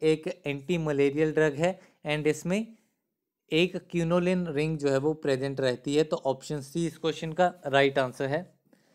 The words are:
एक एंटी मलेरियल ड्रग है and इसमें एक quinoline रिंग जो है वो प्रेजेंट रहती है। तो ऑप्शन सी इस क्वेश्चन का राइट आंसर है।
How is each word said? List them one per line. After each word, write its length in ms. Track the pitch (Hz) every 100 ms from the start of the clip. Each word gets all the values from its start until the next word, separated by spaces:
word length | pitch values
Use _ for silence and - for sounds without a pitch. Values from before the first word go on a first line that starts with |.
एक 240 | 156 156 180 - 147
एंटी 320 | 143 139 175
मलेरियल 560 | 156 139 139 143 156
ड्रग 220 | 151 156 139
है 240 | 175 185 - _ 151
and 220 | 151 151
इसमें 480 | 147 170 196 226 - _ _ _ _ _ _ -
एक 260 | 156 175 180 -
quinoline 540 | 175 165 175 175 185 170 143
रिंग 220 | 156 156
जो 120 | 143
है 80 | 135
वो 160 | 147 156
प्रेजेंट 380 | 143 131 139 135
रहती 340 | 131 120 - 143
है। 80 |
तो 140 | 160 175 135
ऑप्शन 360 | 131 - 151
सी 240 | 135 170 165
इस 100 | 160
क्वेश्चन 360 | 160 151 160
का 200 | 156 180 - 143
राइट 320 | 139 139 139
आंसर 260 | 127 131 139
है। 280 | 151 185 _ _ _ _